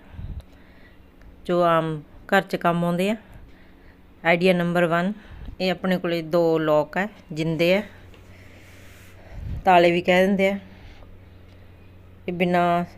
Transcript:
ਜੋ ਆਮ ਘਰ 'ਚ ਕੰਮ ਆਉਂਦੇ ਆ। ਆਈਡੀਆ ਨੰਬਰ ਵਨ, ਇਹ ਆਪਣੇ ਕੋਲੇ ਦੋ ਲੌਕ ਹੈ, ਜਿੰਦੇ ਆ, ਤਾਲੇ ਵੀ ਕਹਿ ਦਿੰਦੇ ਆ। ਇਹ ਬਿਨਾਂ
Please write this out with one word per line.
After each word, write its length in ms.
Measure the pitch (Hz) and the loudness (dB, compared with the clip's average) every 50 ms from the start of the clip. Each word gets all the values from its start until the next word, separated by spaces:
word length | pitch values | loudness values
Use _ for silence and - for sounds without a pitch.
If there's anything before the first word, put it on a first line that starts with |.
| - - - - - - - - - - - - - - - - - - - - - - - - - - - - - | -14 -18 -18 -16 -14 -14 -14 -14 -16 -18 -20 -20 -20 -20 -20 -20 -20 -20 -20 -20 -20 -20 -20 -20 -20 -20 -20 -12 -6
ਜੋ 180 | - 175 175 175 | -2 0 0 2
ਆਮ 240 | 170 165 165 160 160 156 151 143 - - - - - | 2 2 2 0 -2 -6 -8 -10 -16 -20 -20 -6 -2
ਘਰ 140 | 202 196 190 | 0 0 0
'ਚ 140 | 190 - | -2 -4
ਕੰਮ 280 | 175 - 175 170 170 170 | -2 -2 -2 0 0 -2
ਆਉਂਦੇ 240 | 170 175 175 185 202 | -2 -2 -2 -2 -2
ਆ। 60 | 220 214 - - - - - - - - - - - - - - - - - - - - - | -4 -4 -8 -14 -20 -20 -20 -20 -20 -20 -20 -20 -20 -20 -20 -20 -20 -20 -20 -20 -20 -4 0
ਆਈਡੀਆ 280 | 165 175 170 180 185 185 | 2 2 4 4 2 2
ਨੰਬਰ 340 | 175 170 175 170 175 175 | 2 0 0 0 0 0
ਵਨ, 260 | 165 165 170 175 190 214 - - - - - - - - - | 2 0 0 0 -2 -4 -6 -12 -18 -18 -16 -16 -16 -10 -4
ਇਹ 100 | 185 185 | -4 -4
ਆਪਣੇ 280 | 175 180 - 185 185 180 | -2 -2 -2 -2 -2 0
ਕੋਲੇ 220 | 180 175 170 170 160 156 | 0 -2 -2 -4 -2 0
ਦੋ 300 | 160 170 170 165 160 160 | 0 2 2 4 2 2
ਲੌਕ 380 | 156 151 151 151 147 - - | 2 2 2 2 2 0 -2
ਹੈ, 120 | 180 196 214 - - - - 160 | -4 -4 -4 -8 -14 -18 -12 -8
ਜਿੰਦੇ 420 | 151 156 165 165 151 170 170 185 | -4 -4 -2 0 0 2 2 2
ਆ, 60 | 202 220 - - - - - - - - - - - - - - - - - - - - - - - - - - - - - - - - - - - - | 2 0 -4 -12 -20 -20 -20 -20 -20 -20 -20 -20 -20 -20 -20 -20 -20 -20 -20 -20 -20 -20 -20 -20 -20 -20 -20 -20 -20 -20 -20 -16 -14 -12 -10 -10 -2 2
ਤਾਲੇ 260 | 190 185 175 175 175 | 4 4 6 6 4
ਵੀ 100 | 170 180 175 | 4 2 2
ਕਹਿ 240 | 185 180 180 190 | 2 2 4 4
ਦਿੰਦੇ 240 | 190 208 185 190 196 | 2 2 2 0 0
ਆ। 80 | 196 196 - - - - - - - - - - - - - - - - - - - - - - - - - - - - - - - - - - | -2 -4 -8 -14 -20 -20 -20 -20 -20 -20 -20 -20 -20 -20 -20 -20 -20 -20 -20 -20 -20 -20 -20 -20 -20 -20 -20 -20 -20 -20 -20 -20 -20 -14 -12 -10
ਇਹ 40 | 180 | -4
ਬਿਨਾਂ 500 | 170 180 175 180 175 175 175 170 175 175 - - | -2 0 0 2 2 2 2 0 0 -2 -4 -10